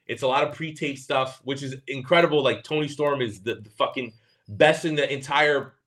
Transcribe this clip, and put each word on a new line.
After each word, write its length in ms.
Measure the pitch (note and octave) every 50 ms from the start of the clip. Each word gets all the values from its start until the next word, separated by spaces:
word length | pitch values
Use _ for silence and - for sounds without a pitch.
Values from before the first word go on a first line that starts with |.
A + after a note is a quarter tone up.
| _
it's 160 | - A2+ A2 C#3
a 40 |
lot 160 | B2+ C3 C#3+ D3
of 100 | D3 -
pre-tape 460 | - D#3+ D#3+ D#3 - E3 C#3+ C3+ C3+
stuff, 420 | C3+ - D3 C3 C3 C3+ - - -
which 180 | B2+ C#3 C3+ C#3
is 140 | C3+ C3 C3+ -
incredible. 560 | - C#3 C3+ B2+ - E3 E3+ E3+ D#3+ D3 D3 C3
Like, 220 | B2+ A2+ G#2+ -
Toni 240 | - D#3 D#3 D3+ C#3+
Storm 340 | C#3+ - D3+ D3 C#3 C#3 B2
is 180 | A2 G2+ F#2
the, 160 | F#2+ A#2 A2+
the 140 | A2+ G#2+ G#2
fucking 420 | - - C3 - - C3+ B2 A2+ - _ _ _ _ _ _ - G#2
best 340 | G#2 D3+ D3+ D#3 D#3 -
in 80 | E3 D3+
the 180 | D3 C#3+ - C#3+
entire 600 | C3+ C3+ - C#3+ D3 D3+ D3 D3 C#3 C3+ - - _ _